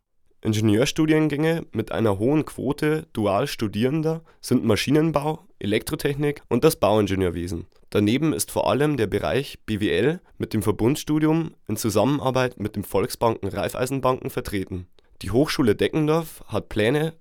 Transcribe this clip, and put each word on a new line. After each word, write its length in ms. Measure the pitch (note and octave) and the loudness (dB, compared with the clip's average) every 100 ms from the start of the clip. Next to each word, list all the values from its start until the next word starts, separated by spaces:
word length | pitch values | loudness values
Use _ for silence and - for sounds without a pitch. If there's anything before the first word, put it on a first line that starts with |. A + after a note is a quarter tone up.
| _ _ _ _ | _ _ _ _
Ingenieurstudiengänge 1200 | A2+ G#2+ A2 G#2 C3+ - D#3 D#3 D#3 D3 D#3+ E3 - | -2 0 2 4 2 2 2 4 2 0 0 0 -4
mit 200 | A2 G#2+ | -8 -4
einer 280 | F2 A2 G2 | 0 0 2
hohen 260 | A#2 D#3 - | 2 0 -2
Quote 640 | - A2 C#3 D3+ D#3 D#3 | -6 -4 -2 -2 -2 -4
Dualstudierender 1120 | - G2+ G2 C#3+ - A2 G2+ B2+ D#3+ D#3 D#3+ - _ | -2 0 0 -2 -4 -4 0 0 0 -2 -4 -10 _
sind 240 | - B2 | 0 0
Maschinenbau, 760 | A2 G2+ - D3+ E3 D3 D3 D#3 - - | 2 2 4 2 4 0 -2 -6 -10 -8
Elektrotechnik 840 | G2+ G#2+ - D#3 C#3+ C#3+ D3 C#3+ - | -2 -2 -2 -4 -2 0 -2 -4 -2
und 160 | B2 | 4
das 120 | D#3 - | 4 4
Bauingenieurwesen. 880 | G2+ G#2+ G2+ F#2+ F#2 F2 E2+ E2 - _ - | 4 4 2 2 0 -2 -6 -8 -10 _ -4
Daneben 440 | G#2+ G#2 C3 D#3 | 2 2 2 0
ist 180 | G#2 - | -2 -2
vor 180 | - - | -2 0
allem 280 | A#2+ D3+ C#3 | 2 0 0
der 100 | G#2 | 0
Bereich 520 | G2+ D#2 A2 C#3+ - - | 0 -2 -2 -4 -12 -6
B 140 | G#2+ | -2
W 100 | G2 | 0
L 320 | E2+ B2+ F3+ - - | 2 0 -2 -8 -10
mit 160 | A2+ | -4
dem 80 | A2+ | -2
Verbundstudium 920 | G#2+ F#2+ A2 D3+ - D3+ D#3 D#3+ D#3+ - - | 0 2 0 0 -2 0 2 2 -2 -10 -8
in 80 | A2 | -4
Zusammenarbeit 840 | A2+ G2+ A2+ C#3+ B2 B2+ B2+ - | 0 2 2 0 0 -2 -2 -4
mit 160 | G2+ G#2 | -8 -6
dem 80 | |
Volksbanken 680 | - G2 G2+ - A#2 A2 G2+ | -4 -2 -2 0 -2 0 -6
Raiffeisenbanken 800 | G2 F2 - B2+ C3+ C3 C3 C3+ | -4 -4 -4 -4 -2 -2 -2 -4
vertreten. 560 | - - G2+ F#2 F#2 F2+ - _ - | -8 -6 -6 -6 -8 -12 -20 _ -14
Die 80 | - | 0
Hochschule 440 | A2+ D3+ - B2 G2 | 2 2 2 2 4
Deckendorf 680 | G2+ D#3+ D3+ D#3+ E3 - - | 2 2 2 0 -2 -12 -6
hat 220 | G#2 - | -6 -4
Pläne, 440 | G#2+ G#2+ C#3+ D#3+ - | 0 2 2 -2 -6